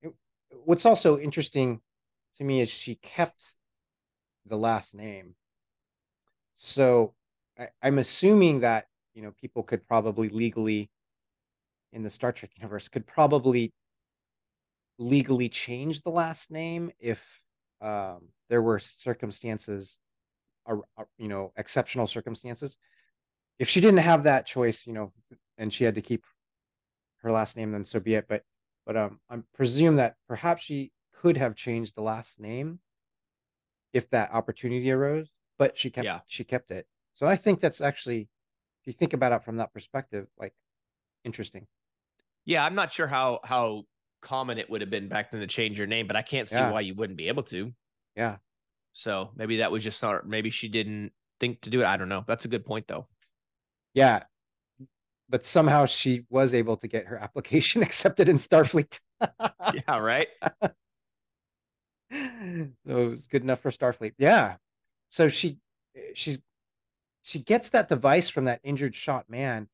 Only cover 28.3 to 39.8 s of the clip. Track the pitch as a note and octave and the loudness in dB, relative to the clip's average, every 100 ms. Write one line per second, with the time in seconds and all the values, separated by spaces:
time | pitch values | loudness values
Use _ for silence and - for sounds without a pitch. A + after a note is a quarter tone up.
28.3 | G#2+ _ _ _ _ - A2+ G#2 G#2 _ | -6 _ _ _ _ -6 -4 -4 -8 _
29.3 | B2 - - B2+ B2 E3 D3 A#2+ - _ | -16 -16 -2 0 4 6 6 4 0 _
30.3 | A#2 E3+ E3 - C#3+ C3+ _ _ _ F3 | -4 -2 -2 -4 -10 -10 _ _ _ 2
31.3 | C3+ B2+ G#2 - A#2 A2+ - G#2+ A2 - | 2 0 -4 -6 -4 -6 -6 -6 -6 -10
32.3 | - G#2+ A#2+ D3 F3 _ _ _ _ _ | -16 -12 -8 -8 -12 _ _ _ _ _
33.3 | _ _ _ _ _ _ B2+ - A#2+ G#2 | _ _ _ _ _ _ -4 0 -2 0
34.3 | A2+ A2 A2 B2 B2 B2+ C3 C#3 D#3 D#3 | -2 -4 -6 -4 -2 0 0 0 -2 -6
35.3 | _ _ _ C#3+ - C3 B2+ G#2+ E2+ _ | _ _ _ 0 0 -6 -4 -6 -6 _
36.3 | - A#2 B2+ _ F#2 - _ _ _ D3 | -14 -6 -6 _ -14 -14 _ _ _ 0
37.3 | F#3+ A3 F#3 D#3+ - C#3+ - - A#2 G#2+ | 2 2 2 0 0 -4 -4 -6 -6 -8
38.3 | _ _ _ _ _ - A#2+ E3 C3 B2+ | _ _ _ _ _ -16 -4 -2 0 0
39.3 | A#2+ - A2+ A2+ G#2+ | 0 -2 -8 -8 -10